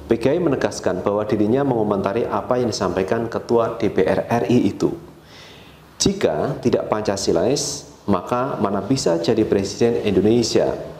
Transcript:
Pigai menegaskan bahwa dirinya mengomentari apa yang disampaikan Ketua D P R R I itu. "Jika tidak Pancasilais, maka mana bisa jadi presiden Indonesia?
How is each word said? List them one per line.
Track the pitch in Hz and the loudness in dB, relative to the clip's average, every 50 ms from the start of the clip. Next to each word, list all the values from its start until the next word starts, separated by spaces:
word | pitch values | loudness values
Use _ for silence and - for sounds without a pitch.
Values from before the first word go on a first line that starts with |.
| - | 0
Pigai | - 117 113 - - 156 | -2 -2 0 2 0 2
menegaskan | 180 180 151 135 - - 104 - - - 104 87 90 | 2 2 0 0 0 -2 -2 -4 -4 -4 -2 -2 0
bahwa | - 104 101 104 107 | 0 0 0 0 0
dirinya | - 120 101 104 104 117 139 143 | 0 0 2 2 2 2 2 2
mengomentari | 139 123 113 107 104 104 98 98 98 101 117 120 - | 0 0 0 0 0 0 0 0 -2 -2 -2 -2 -2
apa | - 104 - - 123 127 | -4 -6 -2 0 0 0
yang | 123 113 | 0 -2
disampaikan | 104 - 104 87 87 95 95 - 120 113 117 | -2 -2 -2 -2 0 -2 0 0 -2 -2 -2
Ketua | 113 - 120 - - 120 117 113 117 123 - | -4 -6 -8 -2 0 2 2 2 0 -2 -2
D | 113 98 | -2 0
P | - - - | 2 2 2
R | - 95 90 - - | 2 2 0 0 0
R | 120 117 - - | 0 0 2 2
I | 120 120 - 101 | 2 2 2 2
itu. | - - - 76 - - - - - - - - - - - - - - - - - - - - - | 0 0 -2 -2 -2 -4 -14 -20 -20 -20 -20 -20 -20 -20 -20 -20 -20 -20 -20 -20 -20 -20 -20 -20 -8
"Jika | - - - 95 - - 87 78 76 95 135 147 - | -2 -2 -2 0 0 0 0 0 0 -2 -4 -4 -2
tidak | - 120 120 110 - - | 2 2 2 2 2 -2
Pancasilais, | - 214 214 - 98 - - 107 90 - 92 113 139 147 - - - - - - - - - | -2 -2 0 -2 -2 -2 0 0 0 2 2 2 0 0 -2 -6 -8 -10 -14 -18 -20 -12 -2
maka | - 101 90 - - 127 123 127 143 - - | 0 0 0 0 -2 -2 -2 -2 -4 -2 -2
mana | 107 98 101 98 95 | -2 0 0 -2 0
bisa | 104 135 131 - - 170 | 0 -2 0 2 0 0
jadi | 165 - - 113 110 107 - | 2 2 0 2 2 2 2
presiden | 107 98 98 98 - - 120 117 117 - - | 2 0 0 -2 -2 0 0 2 2 0 0
Indonesia? | 104 95 92 95 107 117 123 117 - - 107 - - - - - - - | 2 2 4 4 4 4 4 2 2 2 2 2 2 -2 -4 -10 -12 -14